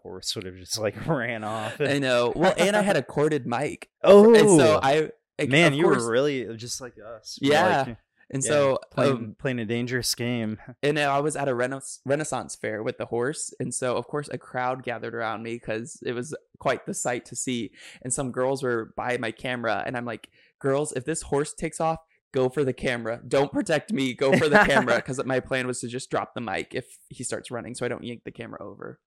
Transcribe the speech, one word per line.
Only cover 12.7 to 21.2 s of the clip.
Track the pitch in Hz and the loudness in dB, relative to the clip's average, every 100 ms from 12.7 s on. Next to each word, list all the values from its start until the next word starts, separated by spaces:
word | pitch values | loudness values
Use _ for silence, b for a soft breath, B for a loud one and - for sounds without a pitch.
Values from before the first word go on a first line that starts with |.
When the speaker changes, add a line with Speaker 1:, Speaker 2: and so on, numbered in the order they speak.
| 107 | -4
Speaker 2:
with | 120 - | -4 -6
the | 117 | -4
horse. | 117 123 165 - - | -2 -2 -4 -8 -8
And | 123 | -8
so, | - 127 113 | -4 -2 -2
of | - | -4
course, | 147 147 | -6 -6
a | 131 | -10
crowd | - 127 127 131 | -8 -4 -4 -4
gathered | 123 113 113 | -6 -8 -8
around | 117 113 107 | -6 -6 -6
me | 113 120 | -8 -8
'cause | - 110 123 - | -6 -8 -8 -10
it | - | -6
was | 123 139 - _ _ | -6 -8 -12 _ _
quite | 139 127 - | -4 -4 -6
the | |
sight | 196 - 123 - | -6 -4 -6 -8
to | 123 | -8
see. | - 120 104 B B B | -6 -4 -6 B B B
And | 127 | -8
some | 147 131 | -6 -4
girls | 123 127 135 | -2 -2 -2
were | 131 117 110 - | -2 -2 -4 -6
by | 120 123 | -4 -4
my | 113 | -4
camera. | - 131 123 113 98 - | -6 -6 -4 -2 -2 -4
And | 123 | -6
I'm | |
like, | 120 113 - b b _ | -6 -10 -14 b b _
"Girls, | 139 139 151 | 0 0 -2
if | 139 | -4
this | 139 165 | -4 -6